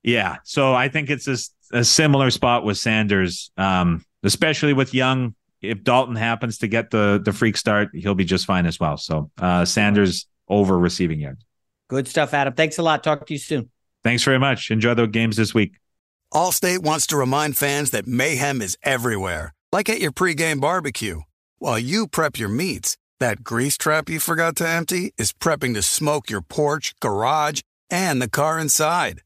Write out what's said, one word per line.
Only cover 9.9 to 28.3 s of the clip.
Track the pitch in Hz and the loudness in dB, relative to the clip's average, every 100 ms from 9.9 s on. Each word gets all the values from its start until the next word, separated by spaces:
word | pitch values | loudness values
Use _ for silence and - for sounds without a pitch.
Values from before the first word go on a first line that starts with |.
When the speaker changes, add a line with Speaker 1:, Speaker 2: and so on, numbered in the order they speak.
| 104 95 87 - _ _ | 4 2 0 -10 _ _
Speaker 1:
over | 104 95 92 | 2 4 4
receiving | 87 - 87 78 | 2 0 -2 -2
yards. | 71 69 _ _ _ _ _ | -8 -12 _ _ _ _ _
Speaker 2:
Good | 135 123 | -6 -2
stuff, | 160 147 | -2 0
Adam. | 143 139 | 0 0
Thanks | 123 156 156 | 0 0 0
a | |
lot. | 165 151 | 0 0
Talk | 160 147 - | 0 -4 -6
to | |
you | 147 | -10
soon. | - 147 113 _ _ _ | -6 -6 -6 _ _ _
Speaker 1:
Thanks | 117 120 | -2 2
very | - 131 | 2 4
much. | 139 123 - | 2 0 -2
Enjoy | 110 120 | 0 2
the | 120 117 | 2 2
games | 113 113 104 | 0 0 0
this | 107 | 0
week. | 113 98 _ _ _ _ _ _ | 2 0 _ _ _ _ _ _
Speaker 3:
Allstate | 151 180 175 185 180 | 0 0 0 0 0
wants | 151 156 - | 0 0 0
to | 151 | 0
remind | 131 139 151 131 | 0 0 0 -2
fans | 143 143 147 | -2 0 -2
that | 113 101 | -4 -2
mayhem | 123 143 135 143 135 | -2 0 0 -2 -2
is | 98 - | -6 -4
everywhere, | 147 131 120 104 92 80 80 _ _ | -2 -2 -2 -2 -4 -6 -8 _ _
like | 185 208 | -2 -2
at | 220 | -2
your | 170 | -4
pregame | - 180 151 160 147 | -2 -2 0 -2 0
barbecue. | 143 185 147 - 107 82 - _ _ _ | 0 -2 -4 -6 -8 -8 -14 _ _ _
While | - 113 | -4 -2
you | 123 202 202 | -2 -2 -2
prep | - 156 131 | 0 -2 -2
your | 107 | -4
meats, | 113 185 98 - - _ _ | -2 -4 -4 -6 -8 _ _
that | 123 107 | -2 -2
grease | 113 117 139 - | -4 -2 -2 -2
trap | 160 156 147 | 0 0 -2
you | 160 | -6
forgot | - 165 165 151 | -2 0 0 0
to | 170 | -2
empty | 165 165 180 180 - | -2 -2 -4 -4 -4
is | 110 | -6
prepping | - 165 147 131 | -2 -2 0 -2
to | 107 | -2
smoke | - - 151 147 - | -2 0 0 -2 -4
your | 104 | -8
porch, | - - 147 151 - - | -6 -2 0 0 -6 -4
garage, | 123 101 117 156 151 151 - _ _ | -2 0 0 0 0 -4 -12 _ _
and | 180 185 131 | -2 0 -2
the | |
car | 120 | -2